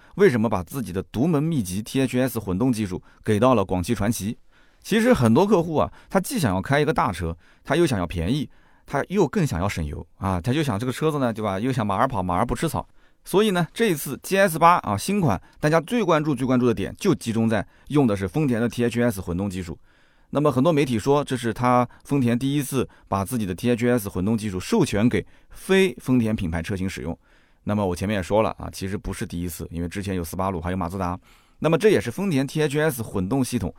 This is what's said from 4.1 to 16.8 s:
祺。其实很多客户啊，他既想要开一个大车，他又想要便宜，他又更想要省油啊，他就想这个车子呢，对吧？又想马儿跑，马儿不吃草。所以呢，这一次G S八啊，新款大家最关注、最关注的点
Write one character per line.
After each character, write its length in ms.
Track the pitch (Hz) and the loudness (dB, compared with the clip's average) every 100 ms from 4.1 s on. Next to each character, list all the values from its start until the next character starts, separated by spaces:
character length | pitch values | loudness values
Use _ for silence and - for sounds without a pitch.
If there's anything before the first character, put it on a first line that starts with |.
祺。 240 | 120 98 123 - _ _ _ | -2 -6 -8 -14 _ _ _
其 180 | - 226 | -2 2
实 140 | 233 | 4
很 180 | 247 120 | 6 6
多 140 | 120 208 | 6 4
客 160 | 196 | 4
户 140 | 170 147 | 2 0
啊， 140 | 82 - - | -2 -4 -2
他 100 | 190 | -2
既 180 | - 254 | 0 0
想 160 | 127 | 0
要 60 | 92 | 0
开 200 | 90 143 | 0 2
一 40 | |
个 80 | 147 | 2
大 180 | 160 147 | 0 0
车， 240 | 90 82 82 - _ | -2 -6 -8 -14 _
他 120 | - 147 | -2 2
又 100 | 170 | 2
想 120 | 107 | 2
要 80 | 85 | -2
便 240 | 87 82 | -2 -2
宜， 160 | 147 - - _ _ | -2 -4 -12 _ _
他 180 | - 135 - | -6 -4 0
又 180 | 196 151 | 2 2
更 200 | 220 151 | 2 0
想 120 | 80 | 0
要 80 | 98 | -2
省 160 | - | -2
油 240 | 76 80 - - | -6 -8 -14 -6
啊， 220 | 95 90 | -4 -2
他 140 | 117 | 0
就 100 | 139 | 0
想 160 | 143 101 | 0 -2
这 60 | |
个 80 | 127 | -4
车 180 | - 156 | -2 -2
子 80 | 147 | 0
呢， 140 | 123 | -2
对 100 | 110 | -2
吧？ 160 | 107 95 | -4 -2
又 140 | 127 | -2
想 140 | 123 104 | -2 0
马 100 | 98 | 0
儿 100 | 131 | 0
跑， 160 | 110 | 0
马 140 | 90 90 | -2 0
儿 80 | |
不 100 | 123 | 0
吃 140 | 120 165 | -2 -4
草。 180 | 90 - - _ _ | -4 -8 -14 _ _
所 160 | - 185 | -2 2
以 120 | 220 | 2
呢， 120 | 180 165 | 2 0
这 140 | - 226 | 0 0
一 80 | |
次 240 | 156 - 127 | 0 -4 -10
G 160 | - 196 | -2 2
S 220 | 196 156 | 2 6
八 200 | 165 175 | 6 6
啊， 200 | - 98 | 2 -4
新 220 | - 202 | -2 0
款 200 | 156 90 - - | 2 0 -4 -4
大 100 | 151 | 2
家 100 | 160 | 2
最 220 | 170 240 | 2 0
关 220 | 180 156 | 2 2
注、 100 | 151 | 2
最 100 | 131 | 0
关 140 | 135 127 | 2 2
注 80 | 123 | 2
的 80 | |
点 180 | 98 | 2